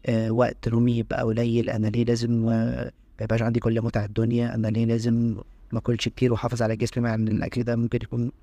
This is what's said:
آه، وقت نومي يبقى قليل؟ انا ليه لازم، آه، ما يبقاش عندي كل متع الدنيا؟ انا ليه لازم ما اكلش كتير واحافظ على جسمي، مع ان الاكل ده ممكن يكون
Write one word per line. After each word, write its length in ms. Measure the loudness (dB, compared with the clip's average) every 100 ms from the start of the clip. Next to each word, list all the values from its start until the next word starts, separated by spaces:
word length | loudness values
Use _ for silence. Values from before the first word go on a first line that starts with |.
| 0
آه، 240 | 0 2
وقت 380 | 2 2 0 0
نومي 300 | 2 4 2
يبقى 240 | -2 -2
قليل؟ 480 | 0 0 0 0 0
انا 160 | -2 0
ليه 180 | 0
لازم، 440 | 0 0 2 0 2
آه، 360 | 2 0 -2 -8 -12 _ -10
ما 60 |
يبقاش 180 | -2 0
عندي 180 | 2 0
كل 220 | 2 0
متع 220 | 0 -2
الدنيا؟ 500 | -2 0 2 2 0
انا 140 | 0 0
ليه 160 | 0
لازم 520 | 2 2 2 2 2 -2 -10 -20 -8
ما 60 | -4
اكلش 300 | -2 -2 -2
كتير 240 | 0 0
واحافظ 300 | 2 -2 -2
على 140 | -2 0
جسمي، 280 | -2 0
مع 100 | 0
ان 140 | 0 0
الاكل 340 | 0 -2 -2
ده 140 | 0 0
ممكن 220 | 0 -2
يكون 300 | -2 -4 -4 -6